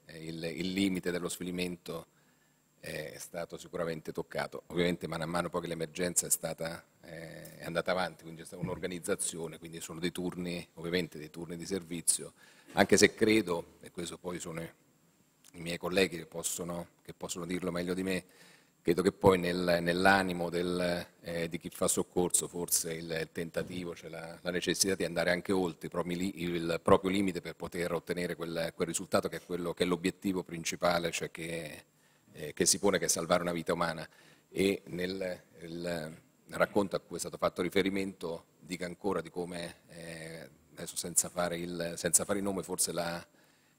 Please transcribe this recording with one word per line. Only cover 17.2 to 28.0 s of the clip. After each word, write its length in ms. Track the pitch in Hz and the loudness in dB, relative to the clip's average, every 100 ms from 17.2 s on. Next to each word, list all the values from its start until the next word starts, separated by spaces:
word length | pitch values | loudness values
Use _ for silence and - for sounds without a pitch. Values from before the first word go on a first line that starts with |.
| 90 92 85 | -8 -6 -4
dirlo 260 | 90 90 | -2 0
meglio 220 | 87 90 | -2 0
di 100 | 90 | 0
me, 200 | 95 92 - - - - _ _ | 0 -2 -4 -16 -20 -20 _ _
credo 200 | - 87 | 2 4
che 100 | 92 | 4
poi 280 | - 98 95 | 8 8 8
nel, 400 | 87 90 90 85 | 4 2 4 4
nell'animo 680 | 85 87 95 98 95 87 85 | 4 6 8 8 6 0 -2
del, 560 | 85 90 87 87 87 - - | 0 0 2 2 0 -4 -12
eh, 280 | 85 85 85 | -6 -4 -2
di 80 | 82 | -4
chi 120 | 90 | -8
fa 180 | - 90 | -2 2
soccorso 600 | - - 90 90 - 78 | 2 0 2 4 4 2
forse 460 | 87 85 - 85 | -4 0 0 0
il, 160 | 80 85 | -4 -4
il 200 | 80 80 | -4 -4
tentativo, 640 | - 85 85 85 90 87 82 | -4 -4 -4 -4 -6 -6 -8
cioè 140 | 82 | -12
la, 280 | 82 82 85 | -12 -12 -6
la 100 | 90 | -2
necessità 440 | 87 92 82 95 95 | 0 2 4 4 4
di 100 | 85 | 2
andare 260 | 85 82 | 2 2
anche 200 | 87 - | 2 2
oltre 360 | 95 90 80 80 | 2 2 -2 -6
i 20 | |
propri 260 | 87 87 87 | -2 0 0
li-, 280 | 95 82 | -2 -2
il 360 | 87 87 82 82 | -2 0 0 0
proprio 260 | - 95 92 | 6 6 6
limite 320 | 98 95 85 | 2 2 0
per 140 | 85 - | -6 -8
poter 380 | 85 90 85 | -6 -2 0
ottenere 420 | 82 | -2